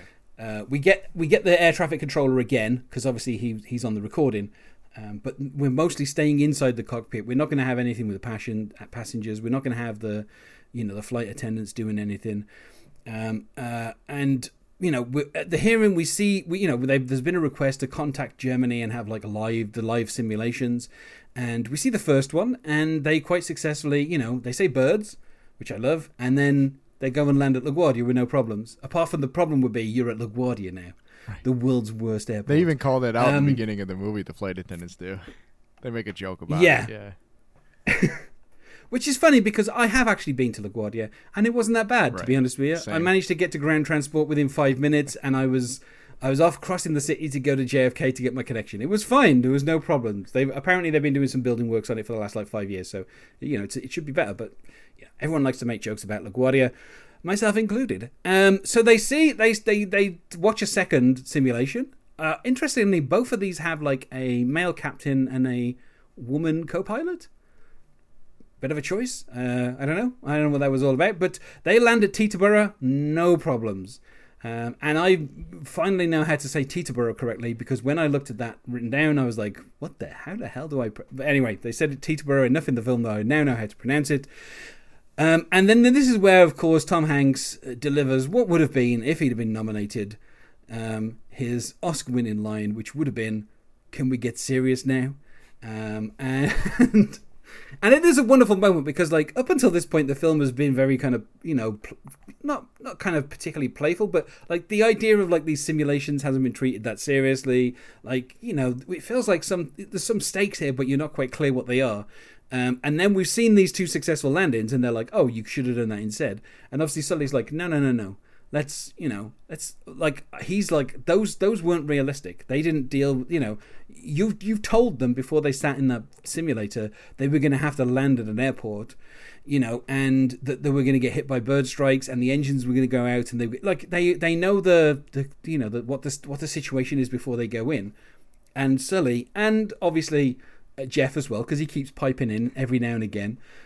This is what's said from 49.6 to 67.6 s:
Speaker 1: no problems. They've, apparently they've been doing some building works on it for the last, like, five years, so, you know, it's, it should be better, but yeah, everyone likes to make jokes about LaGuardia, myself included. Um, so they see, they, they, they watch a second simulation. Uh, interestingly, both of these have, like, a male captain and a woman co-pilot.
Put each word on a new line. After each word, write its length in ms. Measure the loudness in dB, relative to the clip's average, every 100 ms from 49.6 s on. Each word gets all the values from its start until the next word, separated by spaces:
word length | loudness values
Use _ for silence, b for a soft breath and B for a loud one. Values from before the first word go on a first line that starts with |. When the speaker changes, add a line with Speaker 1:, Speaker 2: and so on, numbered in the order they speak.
Speaker 1:
no 160 | 2 0
problems. 540 | 2 0 0 -6 -4
They've, 180 | 0 0
apparently 360 | -2 0 0 2
they've 120 | 2
been 120 | 2
doing 160 | 2 0
some 100 | 0
building 280 | 0 0 0
works 200 | -2 -2
on 80 | -6
it 60 | -6
for 60 |
the 80 | -6
last, 160 | -6 -8
like, 120 | -6
five 200 | -6 -6
years, 200 | -8 -8
so, 160 | -12 -12 b b b
you 180 | -6 -4
know, 60 |
it's, 140 | -6 -8
it 160 | -10
should 120 | -10 -6
be 60 |
better, 220 | -4 -4
but 240 | -6 -12 -16 -20 b b b
yeah, 80 | -20 -8
everyone 220 | -2 0
likes 160 | 0 -2
to 60 | -4
make 160 | -6
jokes 220 | -6 -8
about 220 | -8 -8 -6
LaGuardia, 480 | 0 2 4 2 -2 B B B B
myself 320 | -4 0 2 2
included. 540 | 0 -2 -2 -6 -10 -8 2
Um, 340 | 6 6 4 2
so 160 | 4
they 140 | 8 6
see, 340 | 6 4 4
they, 220 | 4 2
they, 320 | 2 0 0 0
they 340 | 0 0 -2 -14 0
watch 240 | 0 2
a 60 | -2
second 580 | 0 2 4 4 4 0
simulation. 720 | 0 2 2 -2 -2 -6 -12 _ -6
Uh, 160 | -4 -2
interestingly, 560 | -2 -2 0 2 2 2
both 320 | 2 0 0
of 80 | -2
these 200 | -4 -4
have, 220 | -6 -4
like, 280 | -2 -4 -6
a 320 | -6 -2 0
male 300 | 0 0 -2
captain 560 | -4 -8 -6 -2 0 0
and 180 | 0 -2
a 300 | -2 -4 -8 b b b -14
woman 500 | -6 -4 -2 -2 -4
co-pilot. 640 | -6 -6 -6 -6 -8 -14 -20 _ -20